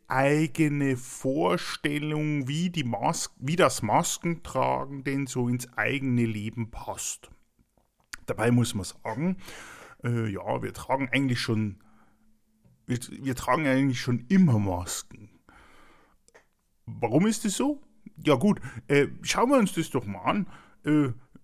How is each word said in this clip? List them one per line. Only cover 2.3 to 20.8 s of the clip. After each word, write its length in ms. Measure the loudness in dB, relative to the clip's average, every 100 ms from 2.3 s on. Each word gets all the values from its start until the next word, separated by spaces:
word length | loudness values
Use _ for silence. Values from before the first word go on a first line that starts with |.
| -2 -2
wie 220 | -2 -2
die 120 | -2
Mas-, 540 | -4 -2 -2 -2 -6 -8
wie 180 | -2 4
das 260 | 4 2
Maskentragen 1200 | 2 2 2 -2 -4 -4 -4 -2 0 0 -4 -8
denn 240 | -4 -4 -2
so 200 | -2 0
ins 240 | -2 -4 -4
eigene 460 | -2 -2 0 2
Leben 480 | 2 -2 -6 -6 -8
passt. 580 | -8 -10 -8 -8 -10 -16 -20 _ _ _ _ _ _ _ -12 -8
Dabei 240 | 0 4
muss 240 | 6 4
man 100 | 0
sagen, 520 | -6 -8 -8 -2 -2 -2 -8 -18 -18 -20 -20 -8
äh, 260 | -4 -2 -2
ja, 320 | -4 -4 -4
wir 120 | -4
tragen 360 | -8 -4 -2 0
eigentlich 280 | 0 0 0
schon, 440 | -2 0 -2 -6 -18 -20 _ _ _ _ _ _ _ _ -6
wir, 120 | -6 -6 -8
wir 140 | -6 -4
tragen 300 | 0 0 2
eigentlich 320 | 2 2 0
schon 240 | -2 -2 2
immer 300 | 6 6 6
Masken. 720 | 2 -2 -4 -8 -10 -18 -20 _ _ -20 -20 -20 -20 -20 _ _ _ -20 _ _ _ _
Warum 420 | -14 -2 2 4 4
ist 180 | 2
das 100 | -2
so? 260 | 0 -2 -2 -10 _ -20 -2
Ja 100 | 2
gut, 260 | 4 4 2 -2 -10 2
äh, 180 | 4 4 0
schauen 280 | -4 2 4
wir 80 | 4
uns 160 | 4
das 160 | 0 -2
doch 140 | -2
mal 180 | -4 -4
an. 240 | -2 0 -2 -8 -20 -6